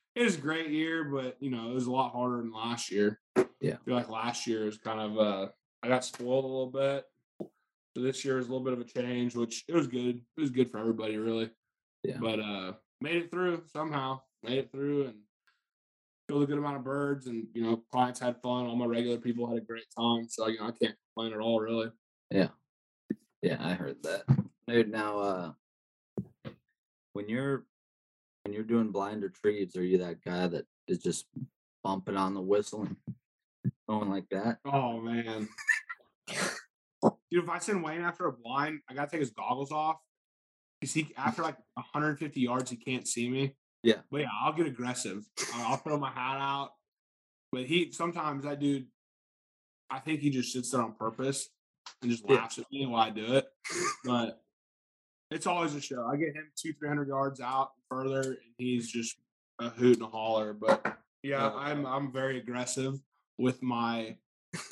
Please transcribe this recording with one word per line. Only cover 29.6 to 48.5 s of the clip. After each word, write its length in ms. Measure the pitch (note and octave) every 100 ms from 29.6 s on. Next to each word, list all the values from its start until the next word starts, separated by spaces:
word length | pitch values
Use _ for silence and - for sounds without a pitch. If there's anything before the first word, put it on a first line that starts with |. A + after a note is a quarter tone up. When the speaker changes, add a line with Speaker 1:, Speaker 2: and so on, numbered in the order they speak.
| F#2 F#2
Speaker 2:
are 80 |
you 140 | F2+ F#2
that 240 | F2 E2+
guy 240 | F#2 F2+ F2+
that 180 | E2 - _ -
is 120 | F2+
just 220 | F2+ E2 - - - _ _ _
bumping 320 | F#2+ F#2+ F#2+ G2
on 160 | F#2+
the 80 | G2
whistle 420 | F#2 G#2 G#2 G#2+
and 120 | G2+ - - - _ _ _ _ - - -
going 200 | G#2+ G2+
like 200 | F#2+ F2+
that? 300 | F#2+ A2+ A2+ C#3
Speaker 1:
Oh, 340 | C#3 B2 A2+
man. 480 | A2+ A#2 A2+ A2 G#2+ - - - - - _ _ - - - - - _ _ _ - - _
Dude, 140 | F3
if 60 | E3+
I 100 | F3
send 240 | A3 G3
Wayne 180 | D#3+ E3
after 260 | F3 E3+ F3
a 60 |
blind, 460 | A#2+ A#2 C3+ D3+ D3+ -
I 40 |
gotta 160 | C3 D3
take 100 | E3
his 100 | C#3
goggles 400 | - G#2+ B2+ C3+
off. 260 | D3+ D#3 D#3 _ _ _ _ _ _ _ _
'Cause 120 | C3+
he, 200 | D#3+ D3+ -
after, 280 | C#3 A3+
like, 140 | D#3+ C#3 _ -
a 40 |
hundred 360 | C#3 D3 D3+ D3
fifty 220 | D#3 C#3
yards, 300 | B2 B2 B2+
he 60 | A#2
can't 300 | - B2+ -
see 220 | - A#2+
me. 260 | C3 C3+ - _ _
Speaker 2:
Yeah. 180 | A2+ G#2+ -
Speaker 1:
But, 100 | C#3+
yeah, 80 | D3 G#2
I'll 120 | C#3+
get 120 | D#3 D#3
aggressive. 560 | A#2+ B2 A#2+ G#2 G2 G#2+ - -
I'll, 180 | A#2+ A#2
I'll 60 | C#3
throw 200 | D#3 D3
my 140 | C3+
hat 260 | - B2+ C#3
out. 340 | C#3 C#3 C#3 - _ _ _ _ _ _ _
But 140 | B2+ B2+
he, 260 | F3 E3
sometimes 520 | - E3+ E3+ D3+ C#3
that 160 | C#3+